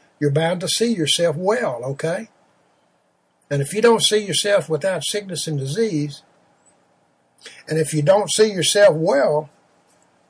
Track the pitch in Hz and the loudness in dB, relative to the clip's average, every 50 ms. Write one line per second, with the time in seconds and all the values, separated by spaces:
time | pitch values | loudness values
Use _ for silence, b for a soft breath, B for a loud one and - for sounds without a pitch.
0 | b b b b 147 147 139 156 160 165 180 175 185 165 - - 226 240 226 180 | b b b b -2 0 0 0 0 0 -2 -4 -4 -4 -2 0 0 0 0 0
1 | 151 143 - - 170 170 147 156 185 196 220 254 233 175 123 117 120 135 139 - | 0 0 0 0 0 0 0 0 -2 -2 0 0 -2 -4 -6 -6 -6 -8 -6 -4
2 | - 160 175 202 226 - _ _ _ _ _ _ _ _ _ _ _ _ _ _ | -4 -4 -4 -6 -8 -12 _ _ _ _ _ _ _ _ _ _ _ _ _ _
3 | _ _ _ _ _ _ _ _ _ - 143 139 139 - 190 214 220 233 226 214 | _ _ _ _ _ _ _ _ _ -6 -4 -4 -4 -4 -2 2 4 4 4 4
4 | - - 208 214 208 190 151 - - 202 202 190 151 - 160 143 160 190 185 160 | 2 2 0 0 0 -2 -4 -2 0 2 0 0 0 -2 -4 -2 -2 -2 -4 -4
5 | 143 - - 208 202 190 180 143 - 165 156 139 135 135 147 214 233 220 170 147 | -4 -6 -6 -6 -6 -8 -8 -8 -6 -6 -6 -4 -6 -4 -4 -2 -2 -2 -2 -2
6 | 147 147 143 - - _ _ _ _ _ _ _ _ _ _ _ _ _ _ _ | -4 -4 -8 -12 -20 _ _ _ _ _ _ _ _ _ _ _ _ _ _ _
7 | _ _ _ _ _ _ _ _ B B B B B B 156 160 156 147 156 151 | _ _ _ _ _ _ _ _ B B B B B B -2 -2 -2 -2 -2 0
8 | 143 170 190 208 202 165 - - 214 220 202 180 151 - - 202 208 196 156 160 | 4 4 4 4 2 2 2 2 2 2 2 0 -2 0 4 6 6 6 6 4
9 | 160 185 254 285 247 196 151 151 151 143 _ _ _ _ _ _ _ _ _ _ | 2 2 2 2 2 2 2 0 -2 -4 _ _ _ _ _ _ _ _ _ _
10 | _ _ _ _ _ _ | _ _ _ _ _ _